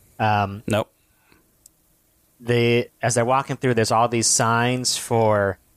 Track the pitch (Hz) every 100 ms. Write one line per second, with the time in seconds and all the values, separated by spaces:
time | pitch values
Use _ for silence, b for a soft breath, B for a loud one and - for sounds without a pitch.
0 | _ - 110 104 101 101 - 107 - _
1 | _ b b b _ _ _ _ _ _
2 | _ _ _ _ 117 120 117 120 - _
3 | 117 120 117 131 139 131 127 117 110 113
4 | 120 117 110 - 113 117 120 127 123 -
5 | - 117 110 104 101 95 _